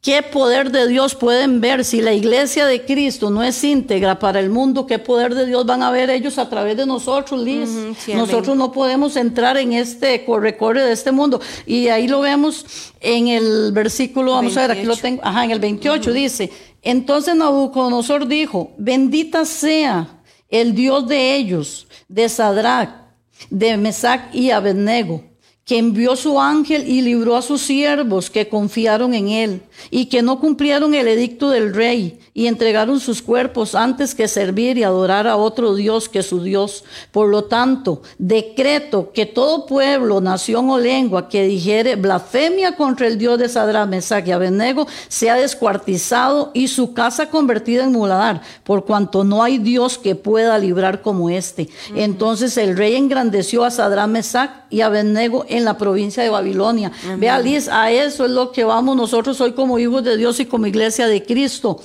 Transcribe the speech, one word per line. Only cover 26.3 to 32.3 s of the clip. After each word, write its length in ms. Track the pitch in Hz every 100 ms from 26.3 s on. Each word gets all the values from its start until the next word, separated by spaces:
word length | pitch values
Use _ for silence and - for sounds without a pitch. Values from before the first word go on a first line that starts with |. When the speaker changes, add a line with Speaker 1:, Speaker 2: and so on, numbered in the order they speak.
| 277
Speaker 1:
ángel 460 | 269 302 294 302 269
y 140 | 254
libró 360 | 247 240 226 240
a 40 |
sus 200 | 247 285
siervos 680 | - 277 294 294 254 190 180
que 200 | 220 214
confiaron 640 | 214 208 233 226 214 247
en 160 | 233 196
él, 320 | 220 220 185 - - -
y 180 | 240 254
que 140 | 247
no 180 | 240 262
cumplieron 520 | 302 294 294 285 302
el 140 | 294 240
edicto 420 | 226 240 240 285
del 240 | 240 214
rey, 460 | 196 233 240 180 - -